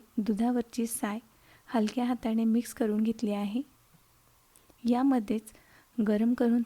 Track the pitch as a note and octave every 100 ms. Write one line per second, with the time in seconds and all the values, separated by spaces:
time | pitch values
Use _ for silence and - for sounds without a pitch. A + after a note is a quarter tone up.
0 | - - G#3 G3+ A#3 B3 A#3+ - A#3 -
1 | G#3+ G#3+ - _ - - - A#3 G#3+ -
2 | B3 B3+ A3+ A3+ A3+ A3+ A#3+ - A3+ G#3
3 | A3 A3+ G#3 G3+ G#3 A3 D4 _ _ _
4 | _ _ _ _ _ - _ _ A#3 A#3+
5 | C4+ C4 G3+ G#3+ - - _ - _ -
6 | G#3+ G#3 A3+ B3 A#3+ A#3+